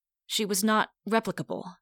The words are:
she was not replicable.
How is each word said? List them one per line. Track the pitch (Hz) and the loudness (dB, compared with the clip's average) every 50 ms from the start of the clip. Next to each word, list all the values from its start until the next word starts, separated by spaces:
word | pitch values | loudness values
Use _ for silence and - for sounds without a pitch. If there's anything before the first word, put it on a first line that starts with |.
| _ _ _ _ _ | _ _ _ _ _
she | - - - 214 | -6 -4 -2 0
was | 190 208 190 208 | 0 0 2 2
not | 220 214 214 - - _ _ - 202 | 4 4 4 2 0 _ _ -4 0
replicable. | 220 226 - 196 - - 147 - - - - 180 - _ | 0 0 2 0 -4 -6 -6 -6 -6 -8 -8 -10 -16 _